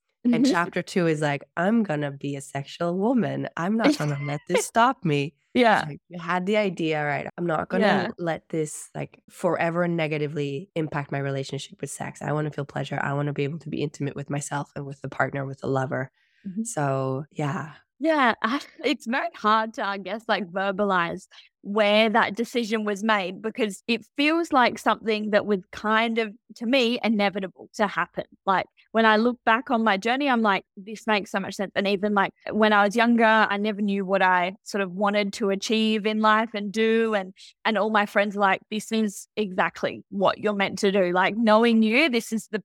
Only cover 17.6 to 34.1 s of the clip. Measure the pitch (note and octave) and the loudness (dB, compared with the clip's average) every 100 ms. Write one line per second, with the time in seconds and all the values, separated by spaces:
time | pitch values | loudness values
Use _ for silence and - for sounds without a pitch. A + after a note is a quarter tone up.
17.6 | D3 - _ - D#4 D4+ B3 - A3 C#4+ | -8 -16 _ -4 0 2 2 2 -2 -4
18.6 | - - C#4 C4 A3+ C4 E4+ - G#3+ A3 | -6 -6 -4 -4 -4 -4 -4 -2 2 2
19.6 | A3+ - G3+ G3 F#3 A3+ - G3 F#3 F#3+ | 0 -4 -6 -6 -8 -6 -2 -2 -2 -4
20.6 | G3 F#3+ G3+ F#3 E3+ F#3 - - - _ | -2 0 0 2 0 -4 -12 -20 -20 _
21.6 | G3 G#3 G#3 G#3+ A3+ A3 - G3+ A#3+ B3 | -4 2 4 6 4 4 2 0 -4 -2
22.6 | G#3+ A3 G#3 G3 A3 G#3 F3+ F#3+ A3 - | -2 -2 -2 -2 0 0 -2 -6 -8 -4
23.6 | G#3+ G3 - A#3 - - D4 E4 E4 C#4 | -4 -4 -4 -4 -4 -2 0 2 2 2
24.6 | A#3 A3+ A#3+ A3 G#3 G#3+ G#3+ G3+ G3+ G3 | 2 2 -2 -2 -2 -4 0 0 0 -2
25.6 | - - G#3+ A3 A#3 A3+ G#3+ G#3+ - - | -4 -8 0 0 2 0 -2 -6 -20 -8
26.6 | A#3 C4+ A#3 B3 G#3+ G#3+ G3+ G3 F#3 - | 0 2 2 0 0 2 0 -2 -8 -12
27.6 | - - F#3 E3 D#3 - - _ - F#3 | -12 -2 -2 -2 -4 -6 -12 _ 0 0
28.6 | - _ _ A3 A3 G#3+ A#3+ A#3+ A#3 A3+ | -2 _ _ 2 4 6 2 0 0 0
29.6 | - A#3 A3 F#3+ A3+ C4 C#4+ A#3 G#3+ F#3+ | 2 0 2 0 0 0 0 2 2 0
30.6 | - - F#3+ G#3+ - G#3 - G3+ F#3+ G3 | -4 -18 -16 -8 -2 -2 0 -6 -6 -6
31.6 | F#3+ - G3+ G3+ G#3 G3+ F3 - - G#3+ | -4 -2 0 0 0 2 0 -4 -4 2
32.6 | G#3+ G#3 G3+ A3+ A#3 A#3 A3 A3 G#3 G3+ | 4 6 4 4 4 6 6 4 4 0
33.6 | G#3+ G3+ G#3 G3 F#3 | -4 -2 -2 -2 0